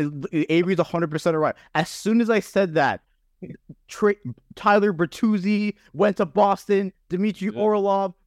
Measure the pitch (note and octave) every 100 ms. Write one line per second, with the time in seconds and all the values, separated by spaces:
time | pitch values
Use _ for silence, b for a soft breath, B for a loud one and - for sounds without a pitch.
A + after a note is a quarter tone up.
0 | D3 D3 C3+ D#3+ - E3 F3 F3 D#3+ E3+
1 | E3 D#3 F3 D#3 D3 - b D3+ E3+ -
2 | G3+ A#3 A3+ A3 - G3 F#3+ D#3 C3+ F#2
3 | _ _ _ _ D#3+ - - - - -
4 | G#3 G3+ B2 - - - G#3 G#3 G#3 D#3+
5 | E3+ - A3 G#3+ F#3+ G#3 G#3 - b C#3
6 | G#3 G3 F3+ G3 G3+ G3 - G3+ F#3+ -
7 | - F3+ G#3+ - F#3+ G#3+ G#3+ G#3 G3 G3
8 | G3 -